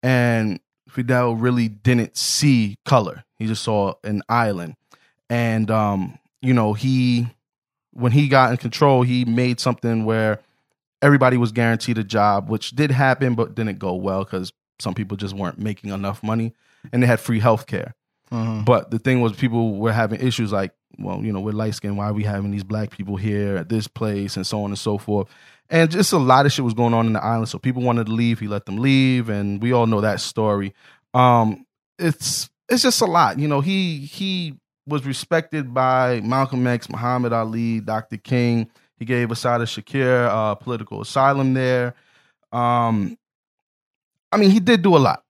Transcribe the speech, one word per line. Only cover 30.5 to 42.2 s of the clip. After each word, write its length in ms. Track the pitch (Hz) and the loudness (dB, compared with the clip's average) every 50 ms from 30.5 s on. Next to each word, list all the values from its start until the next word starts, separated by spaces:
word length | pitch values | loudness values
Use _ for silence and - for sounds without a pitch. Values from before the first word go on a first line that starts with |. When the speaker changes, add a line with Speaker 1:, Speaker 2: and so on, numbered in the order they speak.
| 104 101 98 98 - _ _ - - _ _ _ _ | 0 0 -2 -6 -8 _ _ -20 -20 _ _ _ _
Speaker 1:
Um, 540 | 127 127 127 123 120 113 110 104 - - _ _ _ _ _ _ _ | 4 6 6 6 6 4 2 0 -4 -10 _ _ _ _ _ _ _
it's, 500 | 175 170 151 - - - - - - - _ _ _ _ | -2 -2 -2 -2 -4 -6 -4 -6 -6 -10 _ _ _ _
it's 140 | 233 254 - | 0 2 2
just 160 | 254 240 - | 2 2 2
a 40 | 240 | 0
lot. 360 | 190 165 170 160 110 92 110 | 2 4 4 4 2 2 0
You 80 | 147 151 | -2 0
know, 120 | 147 139 | 0 0
he, 380 | 139 170 196 190 190 180 160 147 | 0 0 0 0 0 -2 -4 -6
he 560 | 139 143 - - 190 196 190 185 175 160 139 - _ _ _ _ _ | -10 -14 -12 -8 -6 -6 -4 -4 -6 -8 -10 -14 _ _ _ _ _
was 180 | - 147 147 127 | -6 -6 -4 -4
respected 720 | 139 131 - - _ 175 160 160 - - 156 143 127 120 | -4 -6 -8 -4 _ -2 -2 -2 -2 -6 -8 -8 -4 -2
by 460 | 131 131 131 131 131 131 127 123 117 | 0 2 2 4 2 2 2 0 -2
Malcolm 440 | 101 110 123 135 135 131 - 123 123 123 | -2 -2 0 0 0 0 0 -2 0 0
X, 200 | 120 117 - - | 0 -2 -4 -8
Muhammad 440 | - 104 117 120 127 127 123 120 117 | -10 -6 -4 -2 -2 -2 -2 -2 -2
Ali, 480 | 117 113 110 110 117 117 117 113 110 | -2 -2 -2 -4 -4 -4 -2 -4 -4
Doctor 360 | 104 107 110 110 110 _ - | -4 -4 -6 -6 -6 _ -14
King. 540 | 110 _ - 135 123 120 120 117 117 113 - _ _ _ _ _ | -14 _ -2 0 0 2 2 2 0 -2 -4 _ _ _ _ _
He 80 | _ 120 | _ -6
gave 280 | 113 131 120 120 117 117 | -4 -2 -2 -2 -2 -4
Assata 320 | 117 - 127 120 120 117 | -4 -2 -2 0 0 -2
Shakur, 640 | 113 - - 107 _ - 139 131 127 127 123 120 120 | -4 -8 -12 -14 _ -4 -2 0 2 2 2 2 2
uh, 260 | 101 110 110 107 104 | 0 0 0 -2 -2
political 460 | - - - 123 113 110 - - 104 | -4 -6 -8 -8 -8 -8 -10 -12 -12
asylum 540 | 107 - - 139 131 135 139 139 135 131 131 | -12 -4 0 2 2 2 2 2 0 0 0
there. 400 | 131 131 127 127 123 123 123 123 _ _ _ _ _ | 0 0 0 0 0 0 -2 -6 _ _ _ _ _